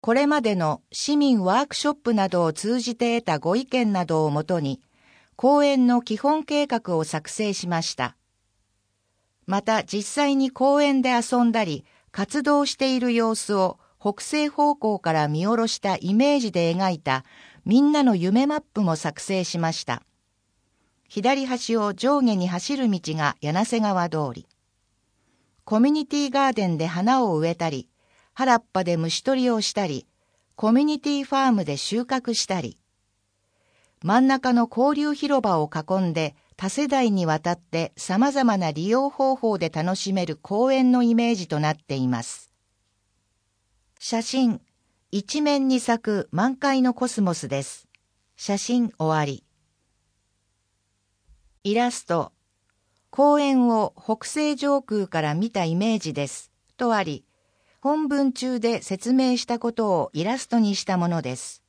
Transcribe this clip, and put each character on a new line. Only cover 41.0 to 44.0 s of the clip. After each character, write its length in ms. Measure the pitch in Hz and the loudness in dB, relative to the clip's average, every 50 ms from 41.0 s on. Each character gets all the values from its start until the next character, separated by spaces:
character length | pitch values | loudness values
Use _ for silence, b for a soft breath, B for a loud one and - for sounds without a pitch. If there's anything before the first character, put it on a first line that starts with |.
| 247 | 4
イ 120 | 233 233 | 4 2
メ 180 | 226 240 233 233 | 2 2 2 0
ー 20 | |
ジ 120 | 196 180 - | -2 -4 -4
と 120 | 160 147 | -2 -2
な 120 | 151 151 | 0 0
っ 40 | 156 | -2
て 200 | 156 _ _ 139 | -4 _ _ -4
い 120 | 135 131 127 | -2 0 0
ま 160 | 123 117 117 | -2 -2 -4
す。 280 | - - - - _ _ _ _ _ _ _ _ _ _ _ _ _ _ _ _ _ _ _ _ _ _ _ _ _ _ _ _ _ _ | -8 -12 -16 -18 _ _ _ _ _ _ _ _ _ _ _ _ _ _ _ _ _ _ _ _ _ _ _ _ _ _ _ _ _ _
写 220 | _ | _